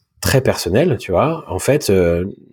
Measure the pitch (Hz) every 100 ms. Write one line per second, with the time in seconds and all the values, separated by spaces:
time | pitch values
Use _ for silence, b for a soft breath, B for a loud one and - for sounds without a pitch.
0 | _ _ - 131 113 - - 107 175 110
1 | - 87 139 165 - 92 - 143 - 95
2 | 85 85 98 - -